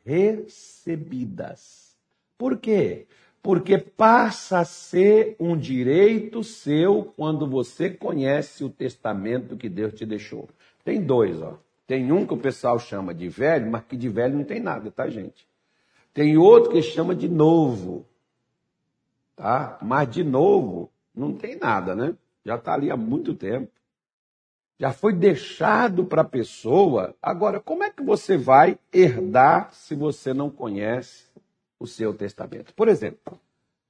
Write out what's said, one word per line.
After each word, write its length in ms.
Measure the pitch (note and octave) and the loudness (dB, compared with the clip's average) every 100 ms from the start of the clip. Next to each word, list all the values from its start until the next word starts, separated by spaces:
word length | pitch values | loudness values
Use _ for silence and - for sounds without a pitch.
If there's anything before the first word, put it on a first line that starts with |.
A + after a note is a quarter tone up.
| - | -4
recebidas. 1900 | D#3+ G#3 G#3+ G#3+ - - - - D#3+ D#3+ B3+ A2+ E3+ - - _ _ _ _ _ _ _ - | 0 0 0 -8 -18 -20 -16 -10 -10 -8 -10 -10 -10 -14 -16 _ _ _ _ _ _ _ -8
Por 180 | B3+ B3+ | -6 -4
quê? 500 | A3 G3+ A#2 F2 - _ _ _ | 0 0 0 -4 -14 _ _ _
Porque 340 | F3 F3 - G3 | -2 0 2 0
passa 840 | - - A3 A#3+ A3+ F#3+ - F#3 | 0 2 6 6 2 -4 -2 -2
a 40 | |
ser 720 | E3+ - - F3 G3 G#3+ G#3+ - | -2 -6 -6 2 4 4 2 -2
um 160 | E3+ | -4
direito 880 | E3 A#2 B2+ B2 D#3+ G#3 A3+ - A#3 | -4 -4 -2 0 4 4 2 -4 -10
seu 720 | G#3+ - C#3 D3+ F3+ G#3 - | -12 -10 -2 0 2 0 -2
quando 320 | - D3+ D3+ C#3+ | -6 -4 -4 -2
você 440 | C3 B2 - F3 | -4 -4 -6 -8
conhece 760 | F3+ E3+ E3 C3+ C#3+ D3 - | -6 -6 -4 0 -2 -4 -10
o 60 | C3+ | -12
testamento 840 | - C3 - A2+ G2+ G#2 B2+ - | -8 -10 -8 -8 -6 -4 -6 -8
que 140 | - G#2+ | -12 -10
Deus 240 | F2+ G#2+ | -6 -8
te 140 | - A2+ | -8 -10
deixou. 420 | G#2+ - - - _ _ _ | -10 -12 -16 -16 _ _ _
Tem 200 | - A3 | -6 -4
dois, 400 | D#3 B2+ G2+ E2 | 0 2 2 -2
ó. 160 | D#2 D2+ _ _ - | -10 -16 _ _ -6
Tem 240 | C3 B2+ | -4 0
um 160 | F3 - | 0 0
que 60 | |
o 60 | C3 | -4
pessoal 400 | C3+ - B2 A#2+ | -4 -2 -2 -2
chama 340 | - G2+ F#2 | -4 -10 -8
de 160 | E2+ F2 | -8 -10
velho, 420 | F#2 C#3+ D#3+ A2+ | -4 0 0 -2
mas 140 | A2+ | -6
que 140 | - B2+ | -8 -8
de 100 | A#2+ | -6
velho 300 | G2+ B2 C#3+ | -2 -2 -2
não 60 | |
tem 160 | C#3 A#3 | -4 -6
nada, 300 | F#3 B2+ G#2 | -6 -8 -10
tá, 200 | - C3 | -8 -8
gente? 360 | A2+ - - _ _ _ _ _ _ _ | -8 -12 -16 _ _ _ _ _ _ _
Tem 240 | - D3+ D#3 | 0 4 6
outro 340 | F#3 A#3 - | 10 8 8
que 80 | E3+ | 0
chama 340 | - - F3 | 0 -2 -4
de 140 | F3+ - | -2 -2
novo, 800 | E3 D#3 E3 C#3+ A2 F2+ F2 - _ _ _ _ _ _ _ _ _ _ _ _ - | 4 4 6 2 -2 -8 -12 -16 _ _ _ _ _ _ _ _ _ _ _ _ -8
tá? 400 | G2+ C3 - - | -2 -2 -4 -10
Mas 260 | G#2 C3+ C3+ | -2 0 0
de 160 | C3+ | -2
novo 640 | D#3+ B2+ F3+ G3+ G#2+ F2 F2 _ _ | -2 2 4 4 0 -8 -12 _ _
não 200 | A2 C#3+ | -10 -8
tem 220 | - G#3 D#4 | -8 -10 -6
nada, 380 | D#4+ G2+ F#2 | -2 -2 -2
né? 200 | F#2+ C3+ - _ _ | -4 -6 -8 _ _
Já 140 | G#2 A#2+ | -10 -8
tá 160 | - | -4
ali 160 | C#3+ D3 | -4 -4
há 60 | - | -4
muito 380 | A3 D#4 E4 | -4 -6 -6
tempo. 360 | - G2 B2 B3 _ _ _ _ _ _ _ _ _ _ - | -8 -6 -8 -8 _ _ _ _ _ _ _ _ _ _ -8
Já 140 | C3+ | -6
foi 200 | - G#3+ | -2 0
deixado 920 | F3+ G3 D3+ - - E3 G#3+ A#3+ F3+ | 4 2 2 -4 -4 0 2 0 0
pra 200 | F3+ D#3 | -2 0
pessoa. 920 | - C3 A2 - A2 D#3+ G3 A#2 F2+ - | 0 -2 -6 -6 0 4 4 2 -2 -6
Agora, 380 | - F3+ G#3 G3+ | -6 -2 -2 -2
como 240 | - E4 | -6 -4
é 60 | G4+ | -4
que 120 | - | -4
você 340 | C4+ G#3 - F3 | -2 -2 0 0
vai 400 | A#2+ C3+ E3+ - _ | 6 6 6 2 _
herdar 800 | F3+ F3+ A2+ G2 A#2+ C#3 E3+ G#3 | 4 4 4 0 4 6 4 0
se 220 | - - | -14 -12
você 400 | D3 D3+ C#3 C3+ | -6 -4 -4 -4
não 160 | C3 C#3+ | -4 -4
conhece 760 | C#3+ B2 G2 G#2 B2+ B2 - _ _ _ _ _ - | -8 -8 -6 -4 -4 -6 -18 _ _ _ _ _ -18
o 80 | A#2+ | -14
seu 260 | - A2 | -6 -6
testamento? 600 | G2+ G2+ - - - - | -6 -10 -10 -14 -16 -12
Por 140 | - A3+ | -2 2
exemplo, 500 | F3+ G#2 - - - _ _ _ _ | 2 0 -10 -18 -20 _ _ _ _